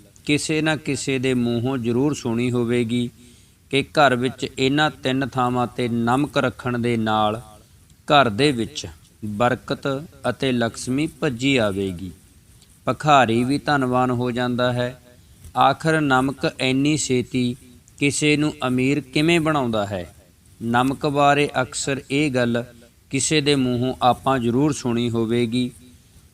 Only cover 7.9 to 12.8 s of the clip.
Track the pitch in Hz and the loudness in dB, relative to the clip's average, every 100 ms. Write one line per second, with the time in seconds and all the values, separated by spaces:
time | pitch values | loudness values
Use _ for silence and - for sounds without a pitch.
7.9 | _ - 147 120 101 151 120 107 - 90 | _ 2 4 4 4 2 2 -4 -8 -14
8.9 | - - - 107 104 120 123 - 139 143 | -16 -20 -14 -8 0 0 0 -6 -6 -4
9.9 | 135 165 - 123 120 139 123 117 - 123 | -6 -8 -8 -6 -2 -2 0 -2 -4 -6
10.9 | 131 156 - 156 117 135 131 104 98 98 | -4 -4 -4 -4 -2 0 2 2 0 -4
11.9 | 87 95 - - - _ - - - | -6 -10 -14 -20 -20 _ -20 -20 -10